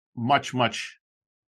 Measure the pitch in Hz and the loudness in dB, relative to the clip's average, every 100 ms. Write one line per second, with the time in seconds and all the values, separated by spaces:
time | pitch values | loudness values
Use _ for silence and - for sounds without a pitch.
0 | _ - 117 139 139 127 117 110 - - | _ -6 2 2 0 0 0 0 -10 -14
1 | _ _ _ _ _ | _ _ _ _ _